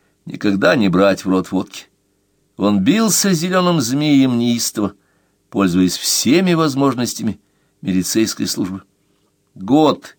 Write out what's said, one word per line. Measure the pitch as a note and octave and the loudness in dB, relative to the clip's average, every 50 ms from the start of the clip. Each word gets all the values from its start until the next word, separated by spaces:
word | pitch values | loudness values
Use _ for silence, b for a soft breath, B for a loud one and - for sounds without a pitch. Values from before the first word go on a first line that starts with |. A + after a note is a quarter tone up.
| _ _ _ _ - | _ _ _ _ -18
никогда | - - - - G#2 G2 G2 - F2+ F2+ | -16 -10 -4 -2 -2 0 2 2 2 2
не | F#2+ G2+ G2 | 2 2 2
брать | E2+ F#2+ G2+ G2+ F#2 - - | 2 4 4 2 2 0 -2
в | F#2+ | -2
рот | F#2+ F#2 F2+ - | -2 -2 -2 -2
водки. | G2 F#2 F2 - - - - _ _ _ _ _ _ _ _ _ _ _ _ _ _ | -4 -6 -6 -6 -12 -20 -20 _ _ _ _ _ _ _ _ _ _ _ _ _ _
Он | - G2 G#2 G#2 G3+ | -2 0 0 2 2
бился | F#3 A3 F#3 A3 A3+ G#3+ E3+ - - G3 F#3 | 2 2 2 2 2 0 0 0 0 0 0
зелёным | D3+ E3+ F#3 F#3 F#3 F3+ F3+ E3+ D#3 | 0 -2 -2 -2 0 0 0 0 0
змеем | B2+ A2+ C3 D3 D3+ D3+ C#3+ C3+ C3+ B2+ B2 | 0 -2 -2 -2 2 4 4 4 4 4 2
неистово, | A#2 A#2+ A#2+ A#2+ A#2 - - - A2+ G#2 F#2+ - _ _ _ _ _ _ _ _ _ _ _ | 0 0 0 0 -2 -4 -6 -4 -4 -4 -4 -4 _ _ _ _ _ _ _ _ _ _ _
пользуясь | - G2 G2 F#2 E2+ F#2+ F#2 F2 - | -2 0 0 2 2 2 2 2 0
всеми | - - - - - - G#2+ C#3+ F3 F#3+ F3+ E3+ | -2 -4 -4 -2 -2 0 0 2 2 2 2 2
возможностями | D#3+ D#3+ D3+ B2+ C3+ C#3 C3+ A#2+ B2 A#2+ A2+ - - A2+ A2 F#2+ - _ _ _ _ _ _ _ _ | 0 0 0 0 0 0 0 0 -2 -4 -6 -6 -6 -6 -6 -6 -8 _ _ _ _ _ _ _ _
милицейской | - F#2+ F#2 F#2+ F2+ - - A2 A2 G2+ - - G#2+ | -6 -2 -2 -2 -2 0 0 0 0 -2 -2 -6 -6
службы. | F#2+ - A2+ G#2+ F#2 F#2+ F#2+ - _ _ _ _ _ _ _ _ _ _ _ _ _ - | -6 -4 -6 -6 -6 -8 -12 -14 _ _ _ _ _ _ _ _ _ _ _ _ _ -20
Год | G#2 F#2 G#2 C3+ D#3 D#3 C#3 - - - - - | -10 -4 0 2 4 4 2 2 -2 -6 -20 -20